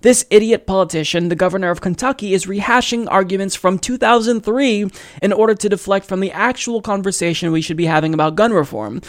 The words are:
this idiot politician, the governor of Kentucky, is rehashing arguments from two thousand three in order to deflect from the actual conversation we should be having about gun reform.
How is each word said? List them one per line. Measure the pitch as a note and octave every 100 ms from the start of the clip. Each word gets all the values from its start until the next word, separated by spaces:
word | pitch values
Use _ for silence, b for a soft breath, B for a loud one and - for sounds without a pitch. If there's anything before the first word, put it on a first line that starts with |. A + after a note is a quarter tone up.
this | A#3 B3 -
idiot | G#3 A3 A3+ -
politician, | F#3+ F3+ E3 D3+ F3 E3+
the |
governor | E3+ C#4 F#3 F#3
of | E3+
Kentucky, | F#3+ F3 B3+ C4+ G#3
is | F#3
rehashing | F#3 G3 G#3 A#3+ B3 A#3 A3+
arguments | F#3+ F#3+ F#3+ G3 -
from | F#3 F#3
two | - B3
thousand | A3 A#3 A3+ A#3
three | - A#3+ C#4 G#3 G#3 B B B
in | G3
order | G#3 A3
to | G#3+ G#3
deflect | F#3+ - G3
from | G3 F#3
the | F#3+
actual | E3 A3 B3+ - A#3
conversation | G#3+ G3+ G3 F#3 E3+ E3 F3
we | D#3+
should | D#3 D#3+
be | E3
having | D#3 D#3
about | D#3 D#3
gun | D#3 A3+
reform. | G3+ D3 A2+ G#2+ B2